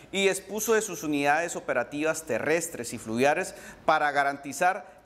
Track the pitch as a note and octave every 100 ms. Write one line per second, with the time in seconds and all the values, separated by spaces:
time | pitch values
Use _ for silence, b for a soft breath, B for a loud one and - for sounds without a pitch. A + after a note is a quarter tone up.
0 | B F#3+ G3 F#3 - G#3 G#3+ A3 G#3+ E3+
1 | D#3 D3 C#3+ D3+ E3+ F3 - C3 A#2 D3
2 | D#3 D#3 - A2 C#3 E3 E3 - A#2 A#2
3 | A2 A2+ C#3 D#3 F#3+ - B B - D#3
4 | D3 C#3 C#3 C#3 C#3+ B2+ F3+ F#3+ - -